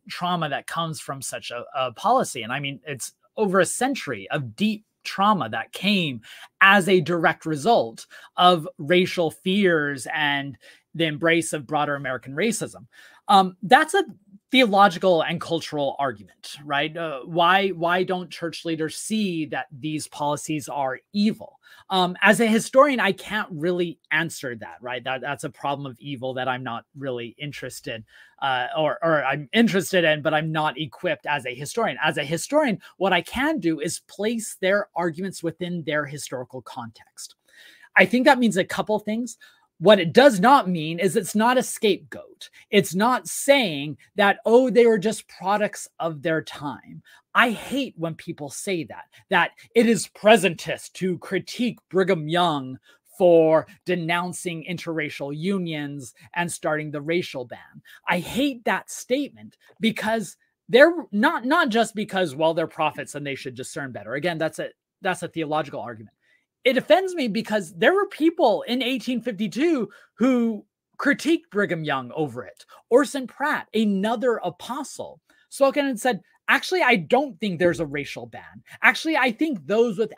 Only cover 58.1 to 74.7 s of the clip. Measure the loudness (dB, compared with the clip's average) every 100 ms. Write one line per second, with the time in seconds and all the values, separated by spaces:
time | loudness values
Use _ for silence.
58.1 | -2 -2 -2 -2 -2 -2 -4 -6 -14 -4
59.1 | -2 -2 -10 -20 -20 _ _ -2 -2 -2
60.1 | -2 -4 -12 _ _ 2 8 8 6 -4
61.1 | 0 2 2 0 2 4 2 0 -2 -4
62.1 | -2 -2 0 0 2 -2 -2 -2 -2 -10
63.1 | -10 -8 -8 -10 -12 -12 -10 -10 -12 -8
64.1 | -4 -4 -2 -4 -6 -10 -14 _ _ -4
65.1 | -4 -6 -6 -4 -2 -4 -8 -10 -12 -16
66.1 | _ _ _ _ _ 0 0 4 2 2
67.1 | -4 -4 -4 -2 -4 -4 0 2 2 0
68.1 | 0 0 4 2 2 -2 -4 -2 -4 -4
69.1 | -4 -6 -4 -4 0 0 0 -4 -10 _
70.1 | 0 2 2 0 -4 -12 _ _ -2 0
71.1 | 0 0 0 -2 -2 -2 -2 -2 -4 -4
72.1 | -6 -6 -6 -14 -20 _ -20 _ 4 4
73.1 | -2 -10 -6 -4 -4 -2 0 0 0 -2
74.1 | 0 0 -2 -4 -8 -10